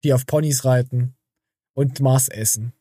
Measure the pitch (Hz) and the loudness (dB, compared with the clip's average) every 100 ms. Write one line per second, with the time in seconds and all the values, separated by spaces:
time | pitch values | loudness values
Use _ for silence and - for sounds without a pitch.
0 | 147 131 127 151 151 131 131 127 123 123 | 2 0 2 -2 0 -2 2 2 0 -2
1 | 123 - _ _ _ _ _ - 139 135 | -4 -6 _ _ _ _ _ -2 -2 0
2 | 135 131 123 - 110 107 117 - | 2 2 0 -4 -4 -4 -6 -12